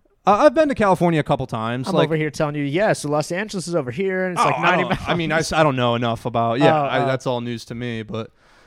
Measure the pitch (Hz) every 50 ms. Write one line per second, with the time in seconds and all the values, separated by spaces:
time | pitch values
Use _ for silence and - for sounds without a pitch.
0 | _ _ _ _ _ - 208 202 277 302 240 320 311 285 233 - 214 196 180 -
1 | 180 170 165 151 - - 147 127 131 - 131 113 110 113 120 131 127 196 180 175
2 | 160 151 160 156 156 151 - - 156 147 147 147 143 139 143 185 220 196 143 -
3 | - 143 147 151 - - 170 185 214 208 - 190 - 170 170 160 131 123 117 165
4 | 190 190 185 185 185 185 175 - 226 147 139 - 170 175 - - - 120 196 -
5 | - 143 160 170 165 151 156 160 151 - - 160 156 147 131 127 123 120 117 117
6 | 123 117 113 - - 120 117 117 117 117 117 131 151 165 156 151 143 131 127 131
7 | 139 135 135 127 - 135 123 120 120 120 120 110 - - 120 117 123 120 113 113
8 | 107 104 110 110 107 - _ _ _ _ _ _ _